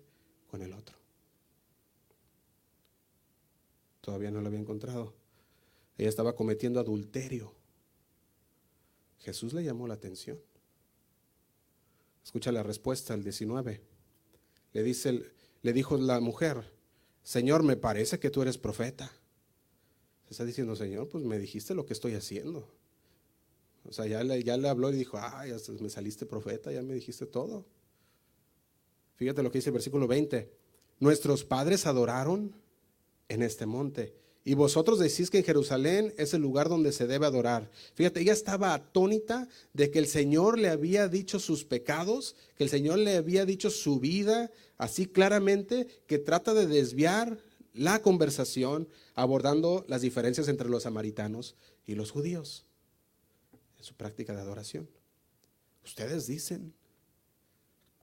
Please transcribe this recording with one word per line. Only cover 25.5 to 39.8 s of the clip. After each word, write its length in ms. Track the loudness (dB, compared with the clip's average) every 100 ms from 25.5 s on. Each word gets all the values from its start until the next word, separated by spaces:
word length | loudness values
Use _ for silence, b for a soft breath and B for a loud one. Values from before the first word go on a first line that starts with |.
| -12 -12 -12
me 80 | -10
saliste 360 | -10 -10 -10 -10
profeta, 460 | -8 -8 -8 -8
ya 120 | -8
me 100 | -8
dijiste 320 | -8 -10 -12 -8
todo". 400 | -6 -6 -10 -14 _ _ _ _ _ _ _ _ _ _ _ _ _ _ -6
Fíjate 260 | -4 -2
lo 100 | -2
que 60 | -2
dice 120 | -2
el 40 |
versículo 340 | -2 -2 0 2
veinte. 440 | 2 0 -2 -6 _ _ _ _ 2
"Nuestros 440 | 4 4 4 0
padres 440 | 0 0 2 2 2
adoraron 680 | 2 2 2 0 -2 -4 -10 _ _ _ _ _ _ -8
en 140 | -2
este 240 | -2 -2 -6
monte, 500 | -4 -4 -6 -8 -10 b b
y 100 | 0
vosotros 440 | 4 6 6 4 4
decís 320 | 4 2 2
que 100 | 4
en 40 |
Jerusalén 720 | 4 4 4 2 2 2 0 -2
es 160 | 0
el 80 | 0
lugar 280 | 2 2 2
donde 220 | 4 2
se 160 | 2 0
debe 180 | 2 2
adorar". 460 | 2 2 0 -2 B B 2
Fíjate, 260 | 2 4
ella 120 | 2
estaba 420 | 2 2 0 2 0
atónita 720 | 2 4 4 4 0 -4 -4 B B
de 160 | 2